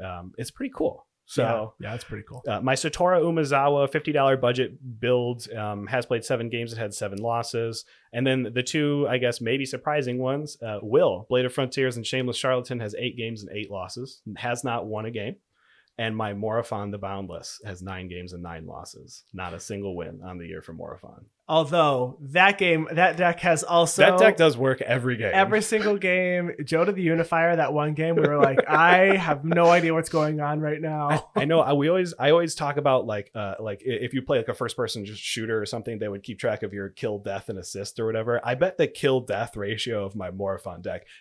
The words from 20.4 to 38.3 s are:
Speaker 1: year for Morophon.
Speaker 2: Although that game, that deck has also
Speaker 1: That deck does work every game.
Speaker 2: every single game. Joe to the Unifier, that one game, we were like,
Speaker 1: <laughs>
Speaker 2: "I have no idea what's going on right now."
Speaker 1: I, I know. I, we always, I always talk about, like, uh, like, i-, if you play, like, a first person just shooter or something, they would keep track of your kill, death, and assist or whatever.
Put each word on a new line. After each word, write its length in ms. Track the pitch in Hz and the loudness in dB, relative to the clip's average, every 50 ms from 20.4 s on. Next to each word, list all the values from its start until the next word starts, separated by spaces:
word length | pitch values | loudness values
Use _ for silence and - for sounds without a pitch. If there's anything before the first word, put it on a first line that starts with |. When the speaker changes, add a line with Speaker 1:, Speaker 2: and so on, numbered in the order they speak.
| 85 | -12
Speaker 1:
year 140 | 85 87 80 | -12 -14 -14
for 140 | - - 82 | -14 -14 -14
Morophon. 500 | 87 82 - - - - - - - - _ _ _ _ | -14 -14 -14 -14 -16 -18 -20 -20 -20 -20 _ _ _ _
Speaker 2:
Although 680 | - 156 165 160 139 170 170 156 147 139 123 127 127 - - 143 135 147 | 0 2 2 2 2 4 4 4 4 2 2 0 -4 -6 -10 -10 -2 4
that 240 | 180 185 196 196 | 6 6 6 6
game, 320 | 202 190 175 165 160 160 - | 4 2 2 2 2 0 0
that 280 | 151 165 180 180 156 170 | 2 4 4 4 4 2
deck 200 | 180 175 170 - | 2 2 2 2
has 220 | - 180 160 151 - | 2 2 2 2 2
also 360 | - 170 170 165 - - - 151 | 2 4 4 4 4 4 6 6
Speaker 1:
That 160 | 196 180 185 | 8 8 8
deck 180 | 214 220 196 - | 8 6 8 6
does 180 | 165 156 123 | 6 4 4
work 240 | 117 131 131 131 - | 4 2 0 0 0
every 380 | - - 117 127 120 127 123 110 | 0 0 0 0 0 0 -2 0
game. 120 | 113 98 175 | 0 2 4
Speaker 2:
every 260 | 190 196 196 214 214 | 4 4 4 4 2
single 380 | 208 - 226 214 202 214 208 196 | 2 2 0 0 2 2 0 0
game. 540 | 190 185 180 185 185 180 180 180 175 170 - - 151 | 0 0 2 2 2 2 0 0 -2 -4 -6 -8 -4
Joe 220 | - 160 160 180 | 0 2 2 2
to 40 | 202 | 2
the 120 | 202 190 180 | 2 2 2
Unifier, 520 | 160 165 165 160 - 170 165 165 170 175 | 2 2 2 2 2 2 2 4 4 4
that 160 | 165 151 131 147 | 2 2 2 0
one 180 | 151 147 151 151 | 0 0 0 -2
game, 240 | 151 156 165 170 | -2 -2 0 2
we 60 | - 151 | 2 2
were 120 | 147 147 143 | 4 4 4
like, 200 | 139 135 135 139 135 | 4 4 4 4 2
Speaker 1:
<laughs> 40 | - | 4
Speaker 2:
"I 460 | 151 156 165 175 180 185 190 196 190 | 4 6 8 8 8 8 8 6 6
have 280 | 190 170 165 147 139 143 | 4 2 0 -2 0 0
no 220 | 165 170 170 170 170 | 0 4 6 8 8
idea 240 | 175 175 170 165 160 | 8 8 6 4 2
what's 160 | 165 160 - | 0 0 0
going 320 | - 160 151 151 156 151 | 0 2 2 2 0 0
on 200 | 147 147 151 151 | -2 -2 -2 -2
right 200 | 156 151 151 151 | -2 -2 -2 -4
now." 300 | 160 156 156 151 147 147 156 151 - - - | -4 -4 -4 -2 0 0 0 0 -2 -2 -2
Speaker 1:
I, 60 | 208 139 | 0 2
I 20 | |
know. 160 | 147 165 165 | 4 4 4
I, 140 | - 131 147 | 4 4 4
we 140 | 143 139 160 | 2 4 4
always, 240 | 180 190 180 170 165 - | 4 2 2 0 -2 0
I 120 | 123 147 | 4 6
always 240 | 156 170 170 156 - | 6 6 4 2 -2
talk 240 | - 156 143 139 139 | -4 -4 -2 0 2
about, 260 | 143 143 131 127 113 | 2 4 4 4 2
like, 240 | 117 107 104 101 _ - | 0 -4 -4 -6 _ -8
uh, 220 | 113 104 98 98 - | -6 -6 -6 -6 -6
like, 220 | 110 107 101 101 - | -6 -8 -8 -6 -4
i-, 40 | 127 | -4
if 240 | 117 98 123 120 - | -4 -2 -2 -4 -4
you 80 | 135 131 | -4 0
play, 160 | - 147 123 | 0 2 2
like, 100 | 110 - | 2 0
a 60 | 110 | -4
first 200 | - 123 113 - | -4 -4 -6 -4
person 300 | - 120 107 - 117 101 | -4 -4 -4 -4 -6 -8
just 160 | 101 107 98 - | -10 -12 -10 -8
shooter 380 | - - 117 110 110 113 110 | -8 -6 -6 -4 -2 -2 -2
or 60 | 104 | -2
something, 320 | - - 113 - 120 113 101 | -4 -6 -8 -8 -8 -8 -6
they 100 | 107 104 | -6 -6
would 140 | 98 101 - | -6 -8 -10
keep 160 | - 107 - | -12 -10 -4
track 240 | - 117 107 - 110 | -2 -2 -2 -2 -4
of 100 | 98 101 | -8 -8
your 160 | 101 98 98 | -8 -10 -10
kill, 300 | - - - 113 104 101 | -8 -6 -6 -4 -4 -4
death, 320 | 98 101 98 98 - - | -6 -6 -8 -8 -8 -10
and 80 | 104 95 | -10 -10
assist 420 | 85 - - 98 101 - - - | -10 -10 -10 -10 -10 -8 -6 -4
or 60 | 113 | -2
whatever. 340 | 113 110 113 110 120 | -2 -2 -2 -2 -2